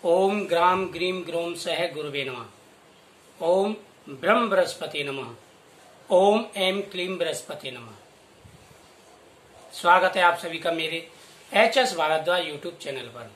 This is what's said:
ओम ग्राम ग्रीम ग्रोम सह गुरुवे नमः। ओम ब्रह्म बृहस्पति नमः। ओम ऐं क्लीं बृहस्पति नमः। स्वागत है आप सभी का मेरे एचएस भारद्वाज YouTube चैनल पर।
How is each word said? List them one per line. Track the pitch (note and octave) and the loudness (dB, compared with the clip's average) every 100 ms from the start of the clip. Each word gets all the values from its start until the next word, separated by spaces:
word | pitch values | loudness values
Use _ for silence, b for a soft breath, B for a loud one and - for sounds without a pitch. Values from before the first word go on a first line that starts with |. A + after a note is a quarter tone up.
ओम | F3 F3 G3 G#3 G3 | 4 4 4 0 0
ग्राम | E3+ F3+ F#3 F#3+ | 4 4 2 -2
ग्रीम | E3+ F3+ F#3 | -4 -4 -4
ग्रोम | E3+ E3+ E3+ E3 | -6 -6 -6 -6
सह | F3 D#3+ F3 | -4 -2 -4
गुरुवे | D3 D3 C#3 C3+ | -4 -8 -6 -6
नमः। | B2 A2+ - - - _ - _ _ - - | -8 -14 -20 -20 -20 _ -20 _ _ -20 -4
ओम | E3+ F#3 G#3 G#3+ - _ - | 2 2 2 -4 -12 _ -18
ब्रह्म | C3+ E3 A3 A3+ | -4 2 2 2
बृहस्पति | F#3+ E3+ - D3+ D3+ | 0 0 -4 -8 -6
नमः। | C#3+ C#3 A#2 A#2 - - - - - - - | -6 -8 -10 -16 -20 -20 -20 -20 -20 -20 2
ओम | F#3 G3+ G#3+ A#3+ G3+ | 4 6 4 0 -2
ऐं | F#3+ G3 | 0 0
क्लीं | - F#3 F3+ F3+ | -6 -6 -6 -4
बृहस्पति | E3 C#3 - D#3 C3+ | -4 -6 -10 -12 -12
नमः। | B2 A2+ G#2 - - - - - - - - - - - - - - - - - | -14 -18 -20 -20 -20 -20 -20 -20 -20 -20 -20 -20 -20 -20 -20 -20 -20 -20 -20 -18
स्वागत | - G#3+ G3+ F#3 F#3+ | -2 4 6 6 4
है | |
आप | F3 E3+ | 4 2
सभी | F3 E3 | -6 -4
का | E3+ | -2
मेरे | E3 D#3+ E3 - B B B - | -2 -4 -6 -10 B B B -2
एचएस | G3 A3+ C4+ B3 E3+ | 2 4 4 0 0
भारद्वाज | D#3 D#3+ D#3 F3+ | 2 2 2 0
YouTube | D#3+ D3 F3 E3+ | -2 -8 -12 -12
चैनल | D3+ C3+ A#2+ | -10 -10 -12
पर। | A#2+ A2 | -16 -18